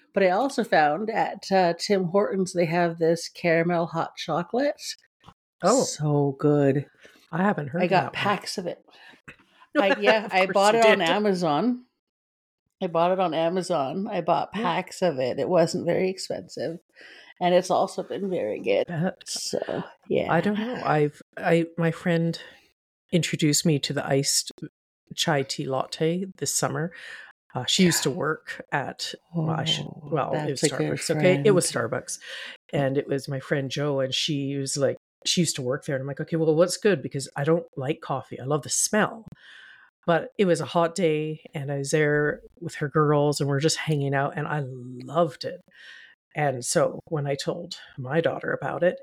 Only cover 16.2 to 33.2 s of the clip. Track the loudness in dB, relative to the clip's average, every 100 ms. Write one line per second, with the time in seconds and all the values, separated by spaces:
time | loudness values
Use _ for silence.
16.2 | -8 -10 -10 -8 -8 -8 _ -20 -20 -20
17.2 | -20 -4 2 4 4 2 0 -2 -8 -6
18.2 | -4 -2 -2 -4 0 0 0 -2 -4 -4
19.2 | -10 -10 -6 -6 -4 -6 -8 -12 -2 0
20.2 | 2 2 2 -2 -4 -4 0 2 2 -2
21.2 | -16 -6 0 2 0 -2 -2 -2 0 0
22.2 | 0 -4 -10 -20 _ _ _ _ _ -2
23.2 | 0 0 2 2 2 2 0 -4 0 0
24.2 | 0 -2 -4 -10 -16 _ _ _ _ -4
25.2 | 0 0 -2 -6 -4 -4 -4 -2 -2 -2
26.2 | -6 -8 -4 -2 -2 -2 -6 -8 -18 -18
27.2 | -20 _ _ -8 -2 4 4 4 0 -2
28.2 | -4 -4 -8 -16 -6 -4 -4 -6 -10 -10
29.2 | _ -4 -2 -2 -2 -2 -4 -12 -4 -2
30.2 | -2 -2 -2 0 0 0 -2 -2 -2 2
31.2 | 4 6 4 4 2 -2 -2 -4 -6 -12
32.2 | -12 -14 -14 -16 _ -2 0 0 -2 -4